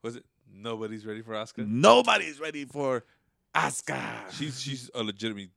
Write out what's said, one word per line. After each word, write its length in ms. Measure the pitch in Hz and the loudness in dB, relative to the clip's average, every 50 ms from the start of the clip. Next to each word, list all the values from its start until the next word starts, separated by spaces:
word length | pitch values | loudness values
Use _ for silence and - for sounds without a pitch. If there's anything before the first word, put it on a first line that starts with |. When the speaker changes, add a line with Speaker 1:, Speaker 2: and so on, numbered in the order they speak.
| - | -10
Speaker 1:
was 140 | 117 120 | -10 -10
it? 80 | 123 - _ _ _ _ - 98 | -12 -18 _ _ _ _ -20 -20
Nobody's 520 | 95 104 117 117 110 110 107 113 110 104 | -12 -8 -8 -6 -6 -6 -8 -8 -8 -8
ready 160 | 110 107 110 | -10 -10 -10
for 100 | 113 113 110 | -10 -8 -6
Asuka. 320 | 107 110 113 - - 110 | -6 -6 -8 -8 -6 -4
Speaker 2:
Nobody's 760 | - 107 120 151 214 233 247 247 233 214 208 185 160 147 139 | -2 0 6 10 10 10 10 8 4 2 2 0 -4 -8 -8
ready 260 | 156 156 151 147 143 | -10 -8 -8 -8 -12
for 400 | 127 131 143 143 135 131 120 - _ _ _ _ _ _ _ _ _ - | -10 -8 -4 -2 -2 -2 -2 -6 _ _ _ _ _ _ _ _ _ 0
Asuka. 720 | 131 - 139 135 - - - 139 131 123 113 117 117 113 - | 0 0 0 -2 -6 -6 -6 -6 -6 -6 -8 -10 -10 -12 -14
Speaker 1:
She's, 280 | - - 139 156 127 131 | -10 -8 -8 -8 -8 -8
she's 300 | 131 139 139 127 120 - - | -8 -8 -8 -10 -12 -10 -6
a 100 | 123 113 | -4 -4
legitimately 460 | 107 101 98 110 113 107 101 98 90 _ | -4 -4 -4 -4 -4 -4 -6 -12 -16 _